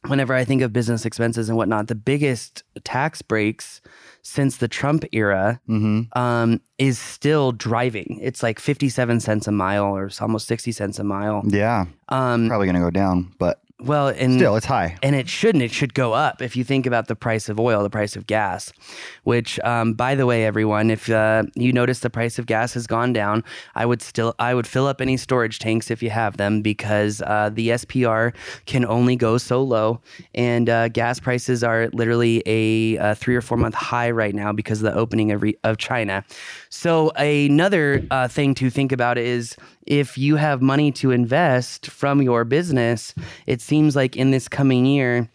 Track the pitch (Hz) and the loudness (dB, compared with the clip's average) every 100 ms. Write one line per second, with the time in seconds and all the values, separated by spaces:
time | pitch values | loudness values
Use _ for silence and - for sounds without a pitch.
0 | - 139 127 127 123 135 127 110 117 117 | -2 -2 2 0 2 2 2 0 0 -2
1 | 113 - 117 113 110 113 101 110 107 110 | -4 -2 -2 -2 -2 0 2 0 -2 -4
2 | 110 143 147 120 - - _ - - 127 | -2 0 0 -2 -8 -20 _ -18 -6 -2
3 | 151 - - 110 107 110 - - - - | -2 -6 -4 0 0 -2 -14 -20 -20 -20
4 | - _ - - 135 - 120 - 139 156 | -20 _ -8 -2 -2 0 -4 -2 0 0
5 | - 110 104 95 98 120 - 110 107 107 | -2 0 2 2 2 -2 -2 0 2 0
6 | 113 123 123 120 113 117 _ - 135 120 | -2 -2 0 2 2 0 _ -2 0 0
7 | - - 147 156 135 117 113 113 123 110 | -6 -4 0 2 2 -2 -2 0 0 -4
8 | - - 113 - 117 110 - 143 139 120 | -8 -6 -6 -2 -4 -2 -2 0 0 0
9 | 120 117 110 107 107 104 92 101 101 98 | 2 2 2 -2 0 0 2 2 0 -2
10 | 98 - 110 110 - 113 - 113 101 - | -6 -6 -4 -4 -2 -4 -4 -6 -6 -4
11 | 104 98 104 104 104 101 107 117 87 - | -4 -2 -2 -2 0 2 2 0 -2 -8
12 | - 131 127 120 113 113 98 90 87 87 | -6 -2 0 2 2 2 2 2 2 2
13 | 98 90 90 - 90 - _ _ 123 147 | 2 0 -2 -2 -2 -2 _ _ -2 0
14 | 139 - 127 127 127 107 - 123 85 87 | 0 0 2 4 4 2 0 0 -2 -2
15 | 135 143 127 - 220 175 120 - 139 - | 0 0 -2 0 2 2 0 -2 -2 0
16 | 123 110 147 - 120 123 120 135 127 117 | 0 2 0 -2 -6 -6 0 0 2 0
17 | 110 113 120 110 - 107 117 107 101 107 | 0 -4 -2 -2 -2 0 2 2 0 -2
18 | 104 98 104 107 101 92 - _ - - | -4 -6 -2 -2 0 -4 -12 _ -20 -18
19 | - - - 120 113 - 120 120 113 110 | -18 -8 0 0 0 -4 -2 0 0 0
20 | 123 139 127 117 110 107 110 104 110 113 | 0 2 2 4 2 2 0 2 2 0
21 | - 110 110 110 107 - 123 123 123 127 | 0 2 4 2 0 0 0 2 2 0
22 | 123 113 117 - 117 110 120 123 113 113 | -4 -2 -4 -4 -2 -2 0 -4 -4 -2
23 | 123 117 101 107 - - - - 120 120 | 0 0 0 0 -2 -16 -12 -2 0 0
24 | - - 113 - 117 127 117 127 139 135 | -4 -2 -2 -2 -2 0 -2 0 0 0
25 | 131 131 - 127 113 110 117 113 - 113 | -2 -2 0 0 0 -4 -2 -2 -2 -6
26 | 117 110 110 98 101 107 107 104 104 107 | -4 -2 -2 -2 0 0 0 -2 0 0
27 | 104 107 - 107 107 110 113 120 - 131 | 0 -2 -2 0 0 -2 -2 -2 -2 -2
28 | 120 110 117 - - - - 131 117 113 | 0 2 0 -4 -16 -16 -4 -2 2 2
29 | 123 127 113 117 - 127 135 113 110 117 | 2 4 2 2 2 0 2 2 0 -2
30 | _ - - - 120 117 117 117 117 117 | _ -20 -10 -2 0 2 2 2 2 0
31 | 117 123 - 123 - 123 117 113 117 - | -2 -2 -2 -2 0 0 2 0 0 0
32 | 117 117 120 113 - 110 110 110 110 110 | 0 2 4 2 0 0 2 2 0 0
33 | 107 107 - 123 120 120 117 110 - 120 | 0 -2 0 0 0 0 0 -2 -4 -2
34 | 120 117 107 101 104 107 110 107 110 - | 0 0 -2 -2 -4 -4 -4 -2 0 0
35 | 113 113 107 107 104 - 110 110 - 127 | 0 0 0 0 0 0 -2 -2 -4 -4
36 | 104 98 - - - - - - 170 165 | -2 -4 -6 -18 -18 -18 -18 -6 0 2
37 | 156 - 147 147 143 143 185 196 147 139 | 2 2 0 2 4 4 4 2 2 0
38 | - 135 127 - 139 131 131 117 135 127 | 0 -2 -2 0 0 0 -2 -2 -2 0
39 | 120 123 120 120 117 - - _ - 143 | 0 0 -2 -2 -4 -14 -20 _ -2 0
40 | 135 - 139 151 151 139 131 139 147 131 | 0 -2 2 2 2 2 2 4 2 2
41 | 135 123 120 139 170 127 123 - - - | 0 2 2 2 4 2 0 -12 -16 -4
42 | 139 139 131 120 117 143 180 131 117 117 | 0 2 4 2 2 0 0 0 2 0
43 | - - 165 - - 120 - 151 151 139 | -4 -12 -12 -14 -6 -6 0 2 4 4
44 | 131 - 131 135 - - 135 127 127 139 | 0 2 2 2 0 0 2 4 4 2
45 | 127 120 117 | 2 0 -2